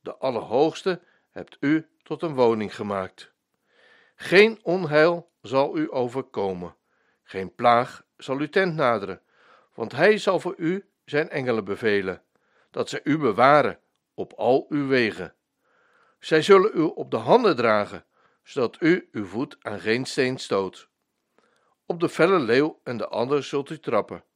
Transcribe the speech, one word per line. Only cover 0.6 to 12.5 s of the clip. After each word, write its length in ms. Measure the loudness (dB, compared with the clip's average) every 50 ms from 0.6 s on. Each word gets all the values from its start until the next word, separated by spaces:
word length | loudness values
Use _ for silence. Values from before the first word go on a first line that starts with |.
| 2 2 0 -4 -6 -6 -6 -6 _ _ _ _ _ _
hebt 260 | _ -16 -16 _ -14 _
u 280 | -2 0 0 0 -2 _ _ _
tot 200 | _ -12 -10 -8
een 120 | -6 -6 0
woning 400 | 2 2 2 2 0 -4 -8 -8
gemaakt. 580 | -10 -8 -6 -4 -6 -6 -8 _ -20 -20 _ _ _ _ _ _ _ _ _ _ _ _ _ _ _ _ _ _
Geen 420 | _ -6 4 6 6 6 6 4 -4
onheil 680 | _ -4 -2 -2 -2 0 4 4 4 4 2 0 -8 _ _ _
zal 360 | _ -2 0 0 0 0 -2
u 160 | -4 -6 -4
overkomen, 840 | -2 -4 -4 -4 -4 -8 -10 _ -6 -4 -4 -4 -4 -6 -10 -14 -16 _ _ _ _ _ _ _ _ _
geen 320 | _ _ -10 -10 -10 -10 _
plaag 500 | 0 4 4 4 4 2 -2 -8 -20 _ _ _
zal 200 | _ -8 -8 -6
uw 120 | -6 -6 -2
tent 260 | 0 0 0 0 0
naderen, 480 | 0 0 0 0 0 -4 -8 -10 -14 _ _ _ _ _ _ _ _ _ _ _
want 180 | -10 -10 -8
hij 260 | -2 2 4 4 4 4
zal 220 | 0 -2 -2 -2
voor 140 | -2 -6 -8
u 320 | -4 -4 -4 -4 -4 -8 _ _ _ _
zijn 260 | -4 -4 -4 -2 -2
engelen 340 | -4 -6 -2 -2 -2 -2 -2
bevelen, 580 | -6 -8 -2 0 0 0 2 0 -2 -8 -8 _ _ _ _ _ _